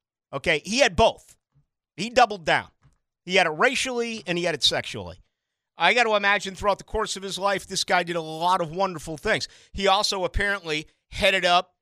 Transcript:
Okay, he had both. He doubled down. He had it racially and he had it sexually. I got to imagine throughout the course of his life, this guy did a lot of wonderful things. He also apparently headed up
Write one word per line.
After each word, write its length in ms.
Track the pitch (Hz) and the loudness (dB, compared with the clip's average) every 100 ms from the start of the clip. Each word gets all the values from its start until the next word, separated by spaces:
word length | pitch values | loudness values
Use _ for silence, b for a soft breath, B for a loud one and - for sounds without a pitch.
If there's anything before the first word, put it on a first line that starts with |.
| _ _ _ | _ _ _
Okay, 300 | - - 151 | -6 -2 -2
he 160 | 156 233 | 0 2
had 160 | 254 180 | 2 4
both. 400 | 226 - _ _ _ _ _ _ _ - | 2 2 _ _ _ _ _ _ _ -10
He 160 | 208 | -2
doubled 340 | 247 240 208 160 | 4 4 2 0
down. 220 | 147 101 _ _ _ _ _ - | 0 -2 _ _ _ _ _ 0
He 100 | 185 | 2
had 100 | 175 | 2
it 40 | |
racially 720 | 156 240 262 254 247 233 220 170 | 4 2 2 -2 -2 -4 -6 -4
and 100 | 175 | -2
he 60 | |
had 100 | 175 | -2
it 80 | 147 | 0
sexually. 600 | - 147 - 117 87 80 _ _ _ _ _ - | 0 0 -4 -10 -12 -16 _ _ _ _ _ 0
I 140 | 170 | 2
got 100 | 226 | 4
to 120 | 226 214 | 2 2
imagine 400 | 202 202 196 185 | 2 0 -2 -4
throughout 240 | 202 190 | -2 -2
the 40 | |
course 320 | - 214 208 196 | -2 -6 -4 -6
of 80 | |
his 140 | 196 175 | -8 -4
life, 300 | 196 196 - | -2 -2 -4
this 160 | 185 | -6
guy 180 | - 185 | 0 0
did 140 | 170 170 | 0 -4
a 60 | |
lot 400 | 160 160 175 185 | -6 -4 0 0
of 100 | 165 170 | 0 -2
wonderful 400 | 196 165 - 156 | -2 -4 -10 -8
things. 320 | 214 180 - b b | -2 -2 -4 b b
He 140 | - 190 | -2 2
also 360 | 190 202 202 | 2 2 -2
apparently 640 | 175 - 202 202 165 156 156 _ _ | -2 -2 -2 -4 -4 -6 -6 _ _
headed 340 | - 196 190 180 | -2 2 2 4
up 300 | 175 185 _ | 2 0 _